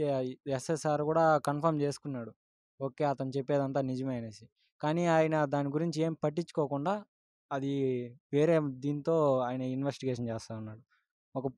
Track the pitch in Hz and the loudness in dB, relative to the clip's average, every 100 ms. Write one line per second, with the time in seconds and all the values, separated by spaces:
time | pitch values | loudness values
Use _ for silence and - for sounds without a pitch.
0 | 147 135 127 127 143 131 - 160 156 147 | -2 0 -2 -6 -4 -4 -2 -2 0 0
1 | 147 160 160 151 - 147 165 156 143 139 | 2 4 6 4 2 0 2 2 0 -2
2 | 147 131 113 - _ _ _ - 135 - | -8 -8 -8 -14 _ _ _ -10 -8 -2
3 | 147 127 131 135 131 143 135 139 135 127 | -2 -2 -2 -4 0 0 0 0 -2 -2
4 | 131 123 113 107 113 _ _ - 151 165 | -4 -4 -8 -12 -20 _ _ -6 -2 2
5 | 175 160 160 156 147 143 143 147 170 156 | 4 4 4 4 2 0 0 0 0 0
6 | 160 160 151 151 165 - 143 139 156 208 | 0 0 -2 -2 -4 -2 -2 0 -2 -2
7 | 202 _ _ _ - 143 139 139 135 123 | -6 _ _ _ -8 -4 -2 0 0 0
8 | 120 123 - 143 156 165 147 127 143 147 | -4 -12 -2 2 4 4 2 -4 -4 -4
9 | 139 165 147 131 123 131 131 131 139 127 | 0 2 4 4 2 -2 -4 -2 -2 -2
10 | 131 120 120 113 - 110 110 110 - _ | -4 -2 -4 -6 -6 -10 -10 -14 -20 _
11 | _ _ _ 135 135 | _ _ _ -6 -4